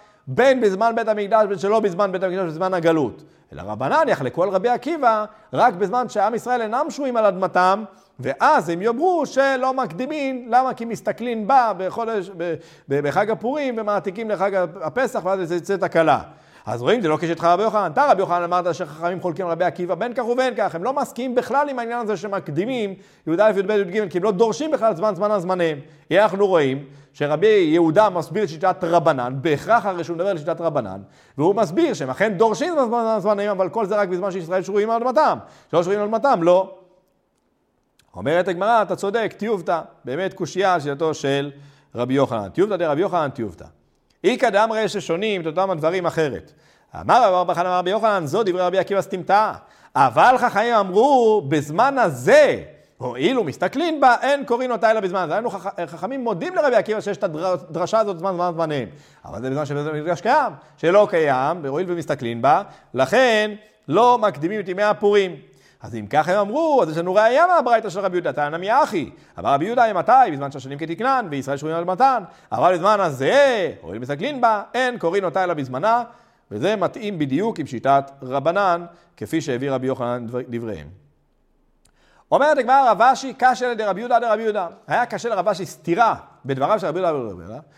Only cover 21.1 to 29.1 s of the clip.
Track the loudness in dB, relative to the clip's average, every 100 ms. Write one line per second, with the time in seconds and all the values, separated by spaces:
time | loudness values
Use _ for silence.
21.1 | -6 -4 -2 0 0 0 -4 -6 -6 -4
22.1 | -6 -4 -8 -6 -4 -4 -4 -4 -8 -18
23.1 | _ -4 2 2 2 0 0 0 -2 -2
24.1 | -2 -2 2 2 0 -2 0 0 0 -2
25.1 | -2 -2 -2 -2 0 0 -2 -10 -20 _
26.1 | 2 4 2 2 4 2 0 -8 -20 _
27.1 | -6 -2 2 4 4 4 4 4 4 4
28.1 | 2 -4 -4 -4 -2 -2 0 2 2 4